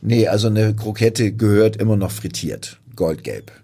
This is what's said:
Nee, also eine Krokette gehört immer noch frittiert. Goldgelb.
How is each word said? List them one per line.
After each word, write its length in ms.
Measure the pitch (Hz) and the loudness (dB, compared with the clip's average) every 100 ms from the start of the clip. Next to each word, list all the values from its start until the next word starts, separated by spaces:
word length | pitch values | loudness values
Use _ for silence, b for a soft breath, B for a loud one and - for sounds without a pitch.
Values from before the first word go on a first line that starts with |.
Nee, 260 | 110 117 104 | 0 2 2
also 200 | 104 110 | 2 0
eine 280 | 107 107 107 | 2 2 0
Krokette 560 | 107 98 113 113 107 | -4 0 0 2 -2
gehört 440 | 110 107 104 110 107 | 0 2 4 4 2
immer 180 | 110 104 | 0 0
noch 160 | 92 | -2
frittiert. 680 | - 87 - 73 - - - - - | -6 -10 -8 -8 -10 -14 -20 -16 -4
Goldgelb. 560 | 82 78 - 52 50 - | -4 -4 -8 -12 -14 -20